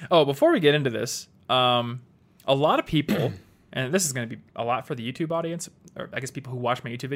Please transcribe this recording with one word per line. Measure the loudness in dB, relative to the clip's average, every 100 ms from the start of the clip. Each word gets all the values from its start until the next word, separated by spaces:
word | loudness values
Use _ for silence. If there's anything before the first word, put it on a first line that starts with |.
| 4
Oh, | 4
before | 6 4 4
we | 6
get | 4 4
into | 2
this, | -2 -6 -8 -12 _ -2
um, | 2 4 2 0 -6 -12 _ _ _ 0
a |
lot | 2 4 2
of | 2
people, | 0 0 0 -2 -4 -16
<clears throat> | _ _
and | -6 -2
this | 0 0
is |
gonna | -4 -6
be | -10 -14 -6
a |
lot | -2 -2 -4
for |
the | -8 -8
YouTube | -6 -4
audience, | -2 -4 -6 -10 _ -20 -14
or | -10
I | -8
guess | -8
people | -10 -10
who | -4
watch | -2 -2
my | -4
YouTube | -8 -6